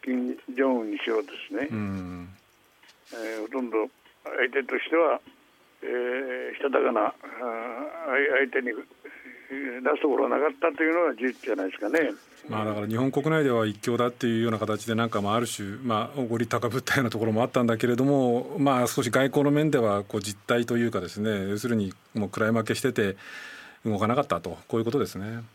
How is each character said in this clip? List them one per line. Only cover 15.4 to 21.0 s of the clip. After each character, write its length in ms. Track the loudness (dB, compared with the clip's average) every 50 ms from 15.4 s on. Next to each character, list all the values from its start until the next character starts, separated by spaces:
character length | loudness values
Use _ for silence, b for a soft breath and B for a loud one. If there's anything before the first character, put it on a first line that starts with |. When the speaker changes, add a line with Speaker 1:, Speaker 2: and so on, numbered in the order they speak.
Speaker 2:
る 60 | 0
種、 320 | -2 -4 -8 -8 -8 -8 -6 -2
ま 300 | 0 0 0 0 -2 -4
あ、 60 | -4
お 40 | -4
ご 120 | -2 0
り 100 | -2 0
高 220 | 0 0 0 0 0
ぶ 100 | -2 -2
っ 40 | -2
た 140 | 0 0
よ 60 | 2 2
う 20 |
な 60 | 2
と 80 | 0 0
こ 60 | 0
ろ 80 | 2 2
も 100 | 2 2
あ 40 |
っ 40 | 2
た 120 | 2 2 4
ん 40 |
だ 120 | 4 2 2
け 80 | 2
れ 100 | 2 2
ど 80 | 4 4
も、 540 | 4 4 4 4 4 2 2 0 -4 -2 2
ま 240 | 4 4 4 4 2
あ、 40 | 2
少 140 | 2 0 0
し 80 | 2
外 160 | 4 4 4 4
交 160 | 4 4 4
の 60 | 6
面 200 | 4 4 4 4
で 80 | 4 4
は、 260 | 4 4 2 2 0
こ 140 | -2 -4 -4
う、 20 |
実 180 | -4 -4 -8 -10 -2
態 200 | 0 2 2 2
と 100 | 2 2
い 100 | 2 2
う 40 | 2
か 100 | 0 -2